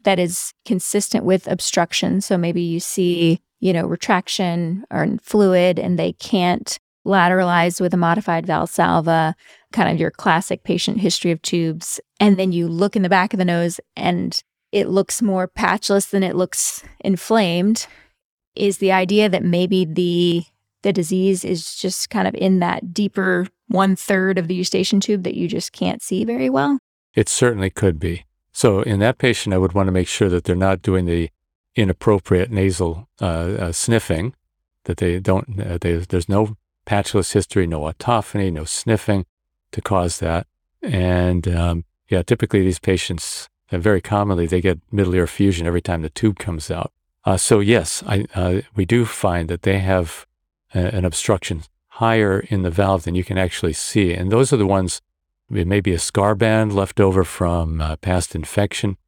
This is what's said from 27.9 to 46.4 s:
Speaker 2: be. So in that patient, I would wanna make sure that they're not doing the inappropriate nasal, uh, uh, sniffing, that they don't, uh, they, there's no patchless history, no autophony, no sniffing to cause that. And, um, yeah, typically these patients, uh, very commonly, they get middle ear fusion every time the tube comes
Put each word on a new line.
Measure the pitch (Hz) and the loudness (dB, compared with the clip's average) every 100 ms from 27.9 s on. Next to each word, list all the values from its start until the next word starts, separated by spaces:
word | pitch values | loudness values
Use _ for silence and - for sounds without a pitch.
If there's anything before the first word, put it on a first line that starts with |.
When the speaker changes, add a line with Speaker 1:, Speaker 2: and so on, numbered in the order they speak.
| 78 | 2
Speaker 2:
be. | 85 85 - _ _ | -2 -6 -10 _ _
So | - 120 98 | 2 4 4
in | 113 101 | 2 2
that | 107 127 | 2 2
patient, | 131 110 - | 0 0 0
I | 92 | 2
would | 92 | 2
wanna | 92 95 | 2 2
make | 92 90 | 2 0
sure | - 101 | 0 0
that | 90 | 2
they're | - 90 | 0 0
not | 95 95 | 2 0
doing | - 92 90 | 0 0 0
the | 85 80 - _ _ _ - | 0 -2 -8 _ _ _ -2
inappropriate | 101 90 - 101 - 92 95 | 0 0 2 0 2 0 0
nasal, | 110 95 90 87 85 - - | 0 0 0 -2 -4 -12 -6
uh, | |
uh, | 98 82 85 107 87 | -4 -2 -4 -4 -4
sniffing, | 82 - 117 - 82 110 - _ _ _ _ | -4 0 0 0 -2 -4 -10 _ _ _ _
that | - 90 | -8 -4
they | 90 87 | -2 0
don't, | 95 95 - 95 | 0 0 -2 -8
uh, | 101 87 | -8 -4
they, | 85 | -2
there's | 85 90 92 82 | -2 -2 -2 0
no | 98 107 110 _ _ - | 2 0 -4 _ _ -2
patchless | 104 98 104 90 | -2 0 0 0
history, | 104 92 104 85 | 0 0 0 0
no | 80 | -2
autophony, | 76 82 - 117 - 104 95 | -6 -6 -2 0 0 -2 -2
no | 78 | -4
sniffing | 78 - - 110 - 98 92 _ _ _ _ | -6 -6 0 0 0 -2 -4 _ _ _ _
to | - | -10
cause | - 95 87 - | 0 0 0 -2
that. | 82 82 - _ _ _ | -2 -2 -4 _ _ _
And, | - 104 90 90 90 90 90 | -4 0 2 2 2 0 0
um, | 85 87 85 - _ - | 0 0 -2 -6 _ -2
yeah, | 92 | -2
typically | 85 120 107 101 | 0 0 2 2
these | 92 87 | 2 0
patients, | - 92 - 85 - - - _ _ | 0 -2 -2 -8 -8 -12 -14 _ _
uh, | 90 | -2
very | 92 95 | 2 2
commonly, | - 104 101 90 82 | 0 -2 0 0 0
they | 90 | 0
get | 90 82 - | 0 -2 -2
middle | 101 92 | 0 2
ear | 90 85 | 2 0
fusion | - 98 87 85 | 2 2 2 0
every | 87 | -2
time | - 85 | -2 -4
the | 78 | -6
tube | - 110 | -2 0
comes | 95 | 0